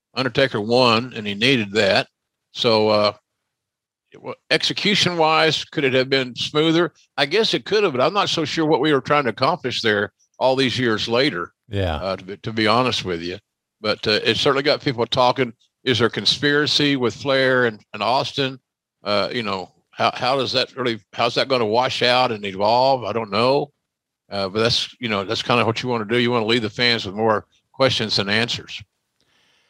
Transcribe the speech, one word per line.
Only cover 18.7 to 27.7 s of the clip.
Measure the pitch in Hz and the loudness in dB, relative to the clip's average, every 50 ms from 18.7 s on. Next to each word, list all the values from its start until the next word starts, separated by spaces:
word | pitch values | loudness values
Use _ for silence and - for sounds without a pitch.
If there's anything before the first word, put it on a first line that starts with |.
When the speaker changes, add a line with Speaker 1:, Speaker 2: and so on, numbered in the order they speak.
| _ _ _ _ _ _ - | _ _ _ _ _ _ -6
Speaker 1:
Uh, | 101 104 101 95 - - | -2 0 0 0 -2 -4
you | 120 113 | -4 -4
know, | 104 98 95 90 - _ _ _ _ | -4 -4 -6 -6 -10 _ _ _ _
how, | - - 113 - - | -4 -2 0 0 0
how | - 131 120 139 | 0 -2 -2 0
does | 139 123 107 117 | 0 -2 -2 -2
that | 127 123 - - | -2 -4 -4 -6
really, | 131 127 123 113 107 - _ - | -6 -4 -4 -4 -6 -8 _ -4
how's | - 117 120 - | -2 -2 -2 0
that | 139 120 135 | -2 -2 0
gonna | 135 123 117 | 0 0 0
wash | 107 107 120 127 131 - - 123 | 0 0 0 0 -2 -2 0 0
out | 123 123 127 127 120 113 | 2 4 2 2 0 -2
and | 104 101 | -4 -6
evolve? | 101 92 95 101 104 117 123 131 135 135 127 113 | -8 -4 -2 0 2 2 2 2 2 2 0 -2
I | 95 107 | -4 -6
don't | 113 113 101 | -6 -4 -2
know. | 98 107 120 127 139 147 147 143 _ _ _ _ _ _ _ _ _ _ _ _ | -2 0 2 2 2 0 -2 -4 _ _ _ _ _ _ _ _ _ _ _ _
Uh, | 98 101 98 95 | -6 -4 -4 -2
but | 95 110 | 0 0
that's, | 113 117 117 - - - - - | 0 2 0 0 -2 -6 -8 -10
you | 123 113 | -6 -4
know, | 107 98 98 | -4 -4 -4
that's | 92 113 - - | -4 -6 -4 -2
kinda | - 120 120 110 | 0 2 2 2
what | 110 117 - - | 0 -2 -2 -4
you | 127 | -4
wanna | 120 117 107 | -4 -4 -4
do. | 101 117 120 | -2 0 0
You | 120 120 | 2 2
wanna | 123 120 110 | 0 0 0
leave | 107 117 127 110 | 2 0 0 0
the | 101 | -2
fans | - - 123 120 117 113 107 | -2 -2 0 0 0 0 -4
with | 98 92 | -6 -6
more | 107 113 110 107 98 - _ _ _ _ _ | -2 0 0 0 0 -2 _ _ _ _ _